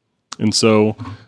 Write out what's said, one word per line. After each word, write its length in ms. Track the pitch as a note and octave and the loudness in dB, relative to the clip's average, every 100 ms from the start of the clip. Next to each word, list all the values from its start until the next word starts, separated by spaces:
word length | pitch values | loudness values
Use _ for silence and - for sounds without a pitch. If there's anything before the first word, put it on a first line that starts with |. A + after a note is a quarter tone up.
| _ _ _ - | _ _ _ -6
And 160 | A2 | -4
so, 420 | - A2+ A2 G#2+ G#2+ - G#2 | 0 2 4 2 -2 -12 -18